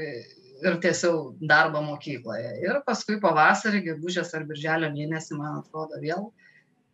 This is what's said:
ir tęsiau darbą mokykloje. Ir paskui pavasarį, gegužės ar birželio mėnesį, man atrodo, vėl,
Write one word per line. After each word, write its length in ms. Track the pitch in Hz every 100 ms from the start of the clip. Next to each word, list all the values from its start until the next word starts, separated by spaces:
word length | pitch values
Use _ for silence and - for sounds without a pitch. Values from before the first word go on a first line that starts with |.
| 151 120 117 - - -
ir 200 | 180 170
tęsiau 540 | 180 - 170 165 131 -
darbą 440 | 156 151 160 151
mokykloje. 720 | 147 143 156 127 113 107 127 -
Ir 240 | 180 277
paskui 340 | 262 220 - 208
pavasarį, 640 | 190 156 160 202 220 202
gegužės 520 | 170 151 170 180 165
ar 120 | 156 151
birželio 460 | 147 160 160 156
mėnesį, 480 | 143 151 160 - 156
man 220 | 151 147
atrodo, 360 | - 156 156 143
vėl, 300 | 147 180 214 - _ _ _ _ _